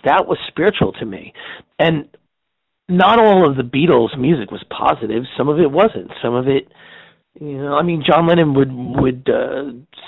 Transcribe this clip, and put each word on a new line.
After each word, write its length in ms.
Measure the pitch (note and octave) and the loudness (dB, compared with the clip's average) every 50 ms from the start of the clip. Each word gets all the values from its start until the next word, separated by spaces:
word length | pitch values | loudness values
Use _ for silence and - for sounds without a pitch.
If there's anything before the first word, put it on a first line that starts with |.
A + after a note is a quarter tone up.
| - | -2
that 240 | C3+ D3+ F#3 - | 0 2 2 0
was 100 | - E3+ - - | 0 -4 -6 -6
spiritual 460 | - - - D#3+ G#3+ - - - F#2+ - | -8 -6 -2 -2 -2 0 0 -4 -4 -4
to 120 | - B2 | -8 -12
me. 280 | A2 G2 F2+ - - - - - - - - - _ _ - | -12 -12 -14 -16 -20 -20 -20 -20 -18 -20 -20 -20 _ _ -2
And 280 | - E3 E3 D3 D3 - _ _ _ _ _ _ _ _ _ _ _ _ _ _ _ | 0 0 0 -2 -4 -10 _ _ _ _ _ _ _ _ _ _ _ _ _ _ _
not 320 | - F3+ F3+ F#3 G3 A3+ A#3 | -2 2 4 4 4 6 6
all 300 | A3 G#3+ G3 F#3 F3+ C#3+ | 6 6 6 6 4 4
of 80 | C#3 | 2
the 60 | C3 B2 | -2 -4
Beatles' 540 | A#2+ C3 C3+ D#3+ E3 D3+ B2 A2+ G#2+ - | -4 -2 0 2 4 4 4 2 0 -2
music 340 | C3+ B2 D3+ E3+ C3+ G2+ - | -2 0 0 0 0 -2 -6
was 120 | G#2 G2 - - | -12 -14 -14 -14
positive. 540 | - - - C#3 D3+ C3+ A#2+ G#2 A2 A#2 C3 - - | -8 -2 -2 -2 -2 -2 -4 -4 -4 -6 -6 -6 -4
Some 120 | - B2+ C#3+ | -2 -2 0
of 100 | D3+ D#3+ | 2 2
it 120 | F3+ - | 2 2
wasn't. 400 | C#3 E3+ G#3 A3+ - G2+ F2+ - - - | 2 2 2 2 0 -4 -12 -14 -12 -6
Some 140 | - A#2 A#2+ | -4 -2 -2
of 120 | B2 B2+ | 0 0
it, 200 | C#3 C3+ C3+ - _ _ _ - - - - - _ _ _ _ _ _ - | 0 0 -2 -2 _ _ _ -20 -20 -20 -20 -20 _ _ _ _ _ _ -16
you 180 | D3+ D3 C#3+ | -14 -12 -10
know, 160 | C3+ C#3 C#3+ D3 | -10 -6 -4 -2
I 80 | D3 E3 | -2 0
mean, 200 | F3 E3+ D#3+ C#3 | 0 -2 -2 0
John 200 | - F#3+ D#3+ E3+ | 2 2 4 4
Lennon 260 | E3 F3 E3+ E3 D3+ C3+ | 4 4 4 2 2 2
would, 180 | C3+ C#3 C3 | 2 0 0
would, 580 | C3 B2 B2 B2 B2 C#3 C3+ C3 B2+ B2+ C3 C3 | -2 -8 -10 -6 -4 -2 0 -2 -2 -2 -2 -2
uh, 420 | A#2 A#2 B2 C3 - C3+ C#3+ C#3 A#2+ A#2+ C#3 _ _ - - | -2 -2 -2 -4 -6 -8 -10 -10 -14 -16 -20 _ _ -20 -20